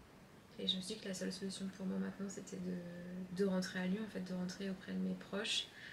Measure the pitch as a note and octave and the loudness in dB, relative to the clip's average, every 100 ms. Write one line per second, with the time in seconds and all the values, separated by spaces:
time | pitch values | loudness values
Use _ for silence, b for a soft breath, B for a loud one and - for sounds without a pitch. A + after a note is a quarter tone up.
0 | - - - - - - G3 F#3 F#3 G#3+ | -18 -18 -18 -18 -12 0 2 2 0 -4
1 | G3+ F#3 F#3+ F#3 G3 F#3+ G3 - F#3+ F#3+ | -2 0 0 0 -2 -2 -4 -2 0 2
2 | F#3+ F#3+ G3 G3 G3 F#3 F3+ F3+ F3 F3 | 0 -2 -4 -4 -6 -2 0 -2 -2 -6
3 | F3 F3+ F#3 F3+ G3 F#3 F#3 F#3 F#3 G3 | -6 -6 -2 4 6 6 4 2 4 4
4 | G#3+ G3 F#3 F#3 F3+ - G3 F#3 - F#3+ | 2 -2 0 0 0 0 -2 -2 0 2
5 | F#3 F#3 - G3 A3 - - B B | 2 2 0 0 2 2 0 B B